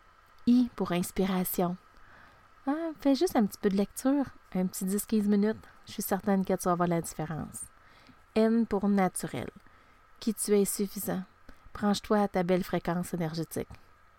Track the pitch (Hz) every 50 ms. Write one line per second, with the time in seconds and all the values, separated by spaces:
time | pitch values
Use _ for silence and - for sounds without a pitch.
0 | _ - _ _ _ _ - - - 240 240 247 247 233 - - 190 175 175 175
1 | 185 - - - 185 190 190 185 185 - - - 180 175 180 - - _ _ -
2 | - - - - - - - - _ _ - - - 269 285 320 330 320 302 -
3 | - 277 277 254 339 381 - 262 208 196 - - - 208 190 196 196 - - -
4 | - 262 277 285 254 - - - - _ - 185 185 185 - - 190 185 196 208
5 | - - 226 214 202 208 208 202 202 214 220 214 - - - - - - - -
6 | 190 - 202 190 - 208 196 190 185 - 190 - - 190 175 170 175 175 175 170
7 | 160 - - - 156 151 160 147 - - - - - - - - - - - -
8 | - - - - - _ _ 220 220 220 226 233 226 - 208 190 202 202 202 196
9 | 185 180 - - - 156 - 123 - - - - - - - - - - - _
10 | _ _ - - - 233 208 - - 208 208 202 196 - - - 202 196 - 202
11 | - 190 - 185 180 - _ _ - - - - - - - - 214 208 202 -
12 | - - 220 208 202 196 - 185 180 175 185 180 190 - - 170 - 180 165 175
13 | 180 - - 175 170 156 160 165 156 - - - - - - - - - - -
14 | - - _